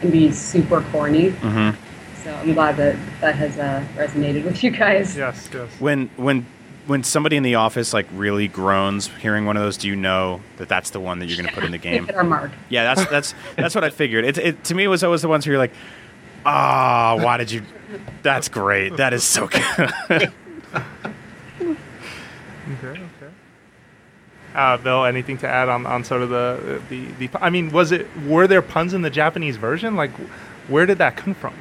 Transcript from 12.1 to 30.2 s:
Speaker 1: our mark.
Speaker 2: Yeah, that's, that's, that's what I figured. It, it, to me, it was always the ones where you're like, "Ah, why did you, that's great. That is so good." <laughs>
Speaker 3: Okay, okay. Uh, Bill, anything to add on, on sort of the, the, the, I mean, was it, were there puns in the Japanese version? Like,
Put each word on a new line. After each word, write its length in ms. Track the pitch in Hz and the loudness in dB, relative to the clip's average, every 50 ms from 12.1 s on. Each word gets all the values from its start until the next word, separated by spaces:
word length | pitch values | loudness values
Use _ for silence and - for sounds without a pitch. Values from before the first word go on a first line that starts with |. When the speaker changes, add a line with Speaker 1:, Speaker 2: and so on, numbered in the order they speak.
| 202 | -2
Speaker 1:
our 80 | 190 180 | 0 0
mark. 280 | 170 160 147 143 143 - - - - | 2 0 -2 -2 -8 -12 -14 -10 -4
Speaker 2:
Yeah, 240 | 127 120 117 120 131 | 0 0 2 2 2
that's, 160 | 185 190 - | 2 0 2
that's, 240 | 147 147 143 - - - - - - | 0 -2 -2 -2 -10 -12 -16 -12 -6
that's 180 | - 160 170 165 | -2 -2 0 0
what 100 | 220 165 | 0 -2
I 60 | 151 | -2
figured. 360 | 143 - 156 127 110 110 113 | 0 0 -2 0 2 2 2
It, 120 | 127 143 170 | 2 0 0
it, 260 | - 170 156 - - | 0 -2 -2 -2 -6
to 100 | - 170 | -4 0
me, 80 | 185 196 | 0 2
it 40 | 202 | 2
was 160 | 190 170 185 | 2 2 2
always 200 | 180 170 160 143 | 2 2 2 2
the 40 | 165 | 2
ones 180 | 156 151 139 151 | 0 2 2 2
where 60 | 139 | 2
you're 60 | 135 | 2
like, 140 | 127 123 - - - - - - - - - - - - - - - | 2 0 -2 -10 -20 -20 -20 -20 -20 -20 -20 -20 -20 -20 -20 -2 0
"Ah, 720 | 147 147 143 135 135 135 131 131 127 120 120 117 113 117 110 | 2 2 4 4 4 4 4 4 4 4 4 4 4 2 2
why 180 | 113 120 120 120 | 2 2 2 0
did 120 | 120 107 | 0 -4
you, 140 | 110 113 104 - - - - - - - - - - - | -6 -8 -8 -10 -18 -20 -18 -16 -16 -14 -14 -16 -18 -2
that's 280 | - 147 139 127 - - | 0 2 2 2 0 -4
great. 480 | - 113 98 98 101 98 95 98 180 147 | -4 -2 2 2 2 2 2 0 0 2
That 160 | 139 131 123 | 2 2 2
is 100 | 123 117 | 2 0
so 240 | - - - - - | 0 0 0 0 0
good." 840 | - 262 - - - - 165 123 - - - - 180 160 175 175 - - | 0 0 0 0 0 0 0 0 0 -6 -2 0 2 2 2 0 -2 -10
<laughs> 60 | - - - - - - - 160 - - - - - 214 214 - - - - - - - - - 359 349 311 - - - - - - - - - - - - - - - - - - 147 139 123 - | -20 -18 -18 -18 -18 -8 -8 -8 -8 -8 -16 -12 -12 -12 -12 -12 -18 -20 -20 -20 -20 -20 -10 -8 -4 -4 -4 -6 -8 -20 -20 -18 -16 -16 -16 -16 -16 -18 -18 -20 -18 -18 -18 -16 -12 -12 -10 -10 -10
Speaker 3:
Okay, 40 | 127 | -12
okay. 420 | 139 180 185 170 151 - 143 143 180 202 - - - _ _ - _ _ - - - _ _ - _ - - - - - - - - | -14 -14 -16 -18 -18 -20 -20 -20 -20 -20 -20 -20 -20 _ _ -20 _ _ -20 -20 -20 _ _ -20 _ -20 -20 -20 -20 -20 -20 -8 -2
Uh, 240 | - 139 135 123 120 | 2 4 4 4 2
Bill, 280 | 120 131 127 131 131 | 2 2 2 4 4
anything 320 | 123 123 127 123 131 135 127 | 2 2 0 -4 -4 -6 -6
to 80 | - 127 | -4 0
add 220 | 127 127 131 127 | 0 2 2 2
on, 160 | 123 120 123 | 0 -2 -2
on 180 | 123 123 123 123 | -4 -4 -4 -2
sort 180 | - 135 123 | -2 -2 -2
of 80 | 123 120 | -2 0
the, 520 | 123 123 123 123 123 135 - - 139 135 - - | 0 0 0 0 -2 -4 -6 -6 -6 -8 -8 -8
the, 160 | 131 127 127 - - 131 131 127 | -10 -10 -10 -12 -10 -8 -10 -6
the, 160 | - - 185 | -6 0 0
I 60 | 180 | 2
mean, 220 | 170 180 170 156 | 2 2 -2 0
was 200 | 147 165 180 151 | 4 2 4 4
it, 160 | 175 170 - - - 165 151 | 2 -2 -2 -6 -10 -10 -2
were 220 | 139 151 165 180 190 | 2 6 6 8 8
there 140 | 196 185 | 8 6
puns 320 | - - - 165 165 180 185 | 4 2 -2 -2 -2 0 -2
in 80 | 190 | -2
the 80 | 175 156 | -2 0
Japanese 480 | 131 147 151 160 160 - 165 147 127 107 | 0 2 2 2 2 0 -4 -4 -4 -2
version? 380 | 110 113 139 170 208 226 214 | -2 -2 -2 -2 -2 -2 -2
Like, 160 | 185 151 135 - - | 0 -2 -2 -4 -10